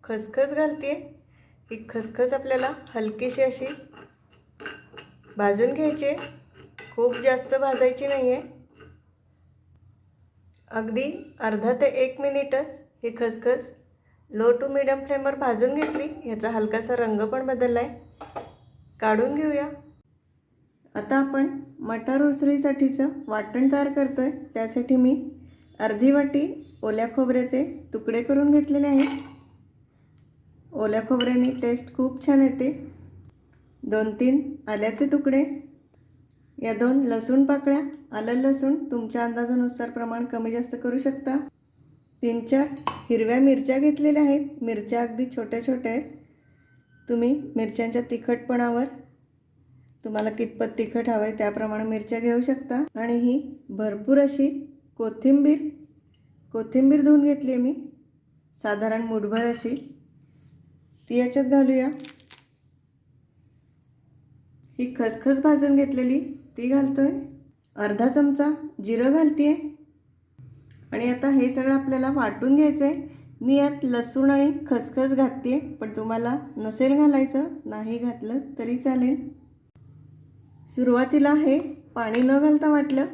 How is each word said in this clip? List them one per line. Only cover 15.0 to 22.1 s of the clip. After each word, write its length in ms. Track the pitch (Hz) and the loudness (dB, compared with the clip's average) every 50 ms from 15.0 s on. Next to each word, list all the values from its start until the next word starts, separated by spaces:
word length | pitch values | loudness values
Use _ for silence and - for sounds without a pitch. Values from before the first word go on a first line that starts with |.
| 269 | -2
फ्लेमवर 300 | 277 285 277 269 277 277 | -4 -4 -2 -2 -2 -2
भाजून 400 | 269 277 254 233 208 240 254 277 | 0 -2 -2 2 2 0 0 2
घेतली. 320 | 302 311 302 - 269 277 302 - - | 0 -2 -2 -2 -6 -6 -6 -10 -10
ह्याचा 280 | - 240 220 214 - 226 | -10 -8 -8 -4 -4 -2
हलकासा 460 | 226 220 214 214 220 226 226 233 247 | -2 -2 -2 -2 -2 -4 -2 -2 -2
रंग 240 | 240 233 220 214 208 | -2 0 0 0 -2
पण 260 | 220 214 247 262 262 | -2 -2 -2 -4 -2
बदललाय, 420 | 262 262 240 247 240 240 240 240 294 - - - - - _ - - - - - - - _ _ - _ _ _ _ _ - | -4 -2 0 0 0 0 0 -2 -4 -8 -16 -20 -20 -20 _ -20 -14 -14 -16 -16 -16 -20 _ _ -20 _ _ _ _ _ -4
काढून 340 | 220 220 220 214 240 269 285 | 0 0 2 2 2 0 0
घेऊया. 340 | 302 311 302 294 285 285 294 285 - - - _ _ _ _ _ _ _ _ _ _ _ _ _ _ _ _ _ _ _ _ _ | -2 -2 0 0 -2 -4 -4 -8 -14 -20 -20 _ _ _ _ _ _ _ _ _ _ _ _ _ _ _ _ _ _ _ _ _
आता 240 | 208 208 208 269 269 | -12 -4 0 0 0
आपण 400 | 277 269 277 269 277 - - - - - - - | 0 0 0 0 0 0 -2 -8 -14 -16 -18 -14
मटार 420 | - 220 226 226 - - | -8 -8 -8 -6 -4 -2